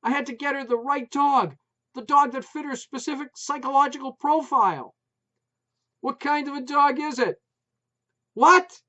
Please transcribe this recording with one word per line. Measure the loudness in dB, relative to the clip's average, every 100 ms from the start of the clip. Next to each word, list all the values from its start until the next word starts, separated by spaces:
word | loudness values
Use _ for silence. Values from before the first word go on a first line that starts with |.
I | -2
had | -4 -4
to |
get | -6 -6
her | -6
the | -2 -4
right | -2 -4 -4
dog, | 0 2 4 2 -4 _ _ _
the | -16
dog | 2 4 4
that | 0
fit | -10 -12
her | -10
specific | -10 -10 -10 -8 -8 -10
psychological | -14 -8 -6 0 2 2 0 -12
profile. | -6 0 0 2 2 2 0 -10 _ _ _ _ _ _ _ _ _ _ _
What | -8 -6
kind | -2 -2 -2
of |
a | -8
dog | -4 2 2 2
is | -4 -2
it? | -2 -2 _ _ _ _ _ _ _ _ _
What? | 2 6 6 4 -16